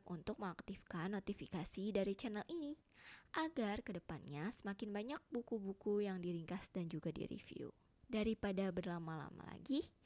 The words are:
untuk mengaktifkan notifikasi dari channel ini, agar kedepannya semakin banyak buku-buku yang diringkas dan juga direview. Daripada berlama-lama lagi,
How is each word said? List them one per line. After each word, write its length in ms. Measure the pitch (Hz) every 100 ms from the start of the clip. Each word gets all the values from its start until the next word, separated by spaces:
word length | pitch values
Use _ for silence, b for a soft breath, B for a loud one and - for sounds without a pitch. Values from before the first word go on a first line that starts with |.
| -
untuk 320 | 170 - -
mengaktifkan 800 | 196 165 - 190 - 170 180 202
notifikasi 720 | 196 202 - 185 175 - 202
dari 240 | 196 196
channel 320 | 196 247 208 -
ini, 240 | 339 294 302 _ B B B B
agar 480 | - 320 311 208 214
kedepannya 640 | - 175 - 160 160 143 185
semakin 400 | - 196 202 214
banyak 280 | 208 233 311 -
buku-buku 720 | 240 - 226 196 190 214 208 202
yang 160 | 185
diringkas 480 | 175 170 160 185 -
dan 160 | 185 170
juga 240 | 156 165
direview. 640 | 151 - - - - - - - _ -
Daripada 640 | 220 214 220 202 190 196
berlama-lama 800 | 180 175 175 160 160 143 - -
lagi, 400 | - - 277 - -